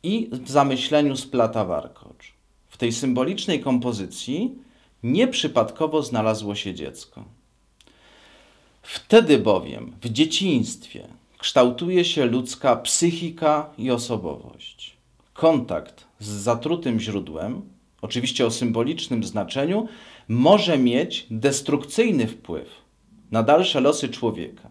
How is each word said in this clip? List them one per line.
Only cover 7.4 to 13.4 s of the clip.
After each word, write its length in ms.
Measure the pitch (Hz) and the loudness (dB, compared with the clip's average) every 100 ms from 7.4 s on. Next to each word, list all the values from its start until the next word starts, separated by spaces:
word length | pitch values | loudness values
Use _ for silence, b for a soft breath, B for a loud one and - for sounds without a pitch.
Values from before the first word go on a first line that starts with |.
| _ _ _ _ b b b b b b b b b b | _ _ _ _ b b b b b b b b b b
Wtedy 560 | - - - 220 196 135 | -14 -14 6 6 8 4
bowiem, 540 | 110 92 76 55 58 - | 6 2 0 -12 -14 -12
w 60 | 120 | -6
dzieciństwie, 1000 | 110 156 - 196 131 - - - - - - _ _ | 0 0 2 2 2 0 -6 -16 -18 -18 -20 _ _
kształtuje 680 | - 135 123 123 175 185 | 0 4 4 2 0 2
się 220 | 165 156 123 | 2 0 0
ludzka 500 | 123 123 - 135 120 | 0 -4 -2 2 2
psychika 920 | - - 170 170 170 170 | 0 2 2 0 -8 -2